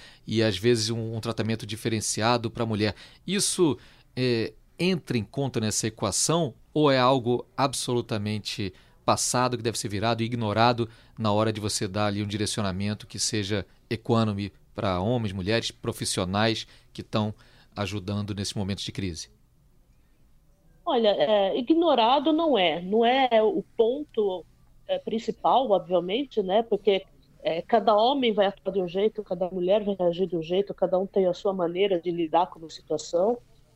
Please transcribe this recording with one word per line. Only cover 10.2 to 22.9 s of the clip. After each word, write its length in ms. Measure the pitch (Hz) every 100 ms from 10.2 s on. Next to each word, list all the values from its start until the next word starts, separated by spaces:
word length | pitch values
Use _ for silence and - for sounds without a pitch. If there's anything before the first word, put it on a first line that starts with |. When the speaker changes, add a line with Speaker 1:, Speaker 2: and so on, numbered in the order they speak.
Speaker 1:
e 40 | 113
ignorado 600 | 120 110 104 120 117 113 - - -
na 160 | 110
hora 180 | 104 110
de 100 | 107
você 280 | 101 - 104
dar 180 | 98 104
ali 160 | 101
um 40 | 101
direcionamento 800 | 101 101 - 101 92 101 104 -
que 120 | 101
seja 460 | - 110 95 104 - _ -
equânime 640 | 113 - 113 110 101 101 - _
pra 260 | - 104 90
homens, 320 | 98 123 107
mulheres, 380 | 98 90 113 113
profissionais 960 | - 113 - 113 - 90 98 113 110 - - _
que 100 | -
tão 300 | - 113 107 110 - _ _
ajudando 600 | - 101 104 92 101 104
nesse 240 | 101 98 110
momento 240 | 95 98
de 80 | -
crise? 380 | - 98 80 - _ _ _ _ _ _ _ _ _ _ _ _ _ _ _
Speaker 2:
Olha, 240 | - 262 214
é, 480 | 196 151 208 196 175
ignorado 760 | 240 320 339 254 226 285 285
não 240 | 311 330 233
é, 240 | 175 156
não 220 | 180